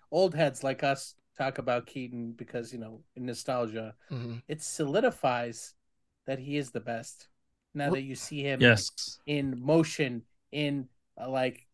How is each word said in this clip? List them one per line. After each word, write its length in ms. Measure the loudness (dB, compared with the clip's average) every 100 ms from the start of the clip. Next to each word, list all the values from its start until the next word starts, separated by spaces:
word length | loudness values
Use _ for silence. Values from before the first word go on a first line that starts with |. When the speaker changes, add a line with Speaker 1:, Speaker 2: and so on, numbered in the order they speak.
| -4
Speaker 1:
old 240 | 2 4
heads 280 | 4 2 2
like 180 | -2 0
us 320 | 0 0 -4 -16 _ -6
talk 200 | -4 -4
about 280 | -2 -2 -2
Keaton 460 | -10 -10 -8 -8
because, 400 | -10 -10 -8 -8
you 60 | -10
know, 240 | -12 -14 -18 -10
in 100 | -8
nostalgia, 680 | -6 -2 0 0 -4 -8 -12 -10
Speaker 2:
Mm-hmm. 260 | -8 -6 -8 -8
Speaker 1:
it 120 | -8
solidifies 1120 | -6 -2 0 4 2 2 2 2 -2 -8 -14 _ _ _ _ _ -8
that 120 | -6
he 160 | -4 -4
is 160 | -4
the 80 | -6
best. 480 | -6 -8 -8 -18 -20 _ _ _ _
Now 160 | -4 0
Speaker 2:
What 60 | 0
Speaker 1:
that 60 |
you 120 | -2 -8
see 260 | -8 -4
him 180 | -2 8
Speaker 3:
Yes. 580 | 8 8 4 -6 -10 -10 -2
Speaker 1:
in 340 | 0 0 -2
motion, 580 | 4 6 6 2 -2 -2 -10 _ -10
in 380 | -2 -2 -2 -6 _ _ -12 -4
like, 380 | 0 0 -2 _